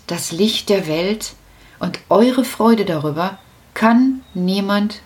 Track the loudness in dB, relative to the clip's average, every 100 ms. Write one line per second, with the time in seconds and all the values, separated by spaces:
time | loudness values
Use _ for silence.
0 | -10 -8 -8 -2 0 -2 -2 -2 0 -4
1 | -2 -4 -8 -16 _ _ -20 -8 -8 -8
2 | 0 4 4 2 -2 0 2 4 2 -2
3 | -4 -4 -6 -8 _ _ _ 0 2 4
4 | 4 0 -8 -4 -2 -2 0 0 -2 -6